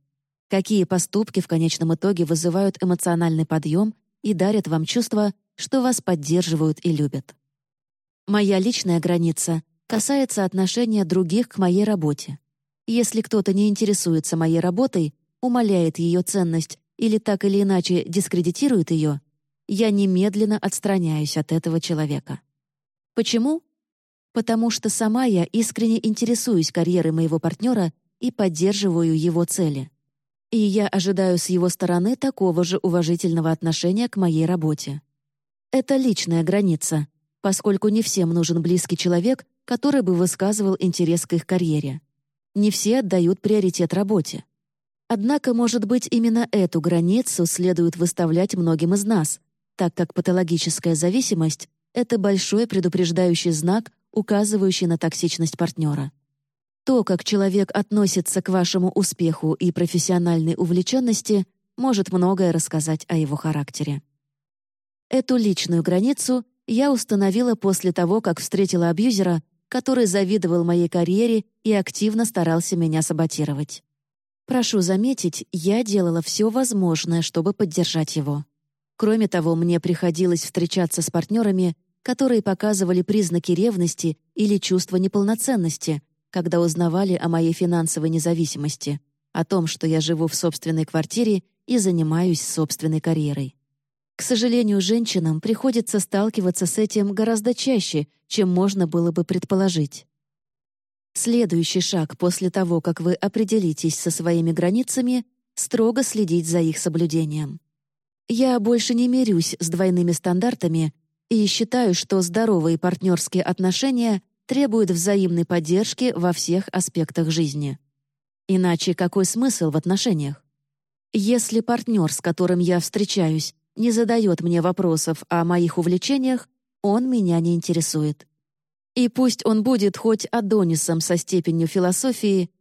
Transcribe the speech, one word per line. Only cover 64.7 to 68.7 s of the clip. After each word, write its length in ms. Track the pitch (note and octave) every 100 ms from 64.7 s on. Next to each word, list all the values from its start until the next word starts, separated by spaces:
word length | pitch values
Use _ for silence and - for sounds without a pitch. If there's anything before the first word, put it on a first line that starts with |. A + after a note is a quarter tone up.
| _ _ _ -
Эту 280 | C4 B3+ B3+
личную 460 | G#3+ F#3 - E3+
границу 600 | D3+ F3+ A3+ C#4+ - B3+ A3+ _ -
я 260 | A3+ C#4+
установила 640 | B3+ - G3+ G3 F#3+ B3
после 380 | A3+ G3 F#3+ F#3
того, 280 | F3 F3 G#3+
как 200 | A3 D#3+
встретила 500 | - G3 G3